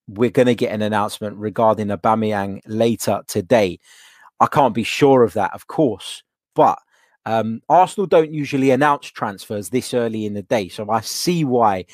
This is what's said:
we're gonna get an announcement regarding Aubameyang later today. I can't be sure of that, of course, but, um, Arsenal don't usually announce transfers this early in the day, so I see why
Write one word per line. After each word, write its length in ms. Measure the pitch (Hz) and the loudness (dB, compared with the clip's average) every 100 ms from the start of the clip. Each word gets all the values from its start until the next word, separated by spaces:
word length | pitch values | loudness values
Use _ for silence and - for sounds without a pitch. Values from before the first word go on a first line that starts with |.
| - | -12
we're 220 | 101 120 | -2 0
gonna 240 | - 123 | 4 2
get 180 | 110 123 | 2 -2
an 100 | 107 | -2
announcement 540 | 107 104 104 - 107 104 | -2 -2 -2 -6 -12 -8
regarding 520 | 107 95 110 107 101 | -6 2 2 2 -2
Aubameyang 720 | 101 113 110 107 104 98 98 - | -2 0 0 0 -4 -6 -10 -8
later 560 | 110 117 107 - 101 - | 0 0 0 -2 -4 -4
today. 500 | 107 90 117 95 85 _ - - _ _ - | -6 2 2 2 -2 _ -20 -20 _ _ -2
I 60 | 120 | 0
can't 280 | 151 131 | 2 2
be 80 | 110 | 0
sure 400 | 107 - 143 135 | -4 2 4 6
of 120 | 113 | 4
that, 200 | 107 95 | 0 -4
of 140 | 101 - | -6 -8
course, 560 | - 143 98 - - _ _ _ - | -2 -2 -2 -12 -18 _ _ _ 2
but, 220 | 131 - _ _ _ _ | 2 2 _ _ _ _
um, 380 | 107 113 110 113 - | -4 -2 -2 -6 2
Arsenal 380 | 160 185 - 185 | 4 4 0 2
don't 260 | 170 160 | 2 2
usually 400 | 156 135 139 135 | -4 -4 0 2
announce 340 | 127 147 143 - | 4 2 0 -6
transfers 640 | - 113 95 - 104 101 | -8 -8 -8 -10 -10 -6
this 240 | 127 - | -6 -4
early 320 | 123 117 110 107 | -2 -2 -4 -6
in 80 | |
the 80 | 104 | -8
day, 260 | 92 120 90 | -4 -4 -2
so 220 | - 104 | -8 -4
I 100 | 113 | -4
see 440 | 107 - - 175 | -4 -4 -2 0
why 420 | 143 123 110 95 90 | 0 2 2 2 -6